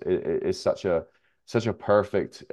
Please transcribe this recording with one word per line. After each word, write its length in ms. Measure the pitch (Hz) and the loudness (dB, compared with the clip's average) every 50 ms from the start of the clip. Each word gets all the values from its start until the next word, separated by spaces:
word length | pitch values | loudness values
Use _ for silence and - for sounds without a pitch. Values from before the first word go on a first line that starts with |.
| - | -2
i-, 40 | 85 | 0
i-, 380 | 92 85 - 69 85 - - 85 | 0 0 0 -2 -2 0 -2 -2
is 120 | 92 - | -4 0
such 240 | - 95 87 - - | 0 -2 -2 0 0
a, 180 | 95 87 82 - - _ _ _ _ _ _ _ | 0 0 0 -2 -6 _ _ _ _ _ _ _
such 220 | - - 120 107 | -4 -2 0 0
a 60 | 113 | 0
perfect, 720 | 101 - - - 104 104 101 - - 98 82 - - - - - | -4 -2 0 2 4 4 4 2 0 -2 -2 -2 -6 -14 -6 -2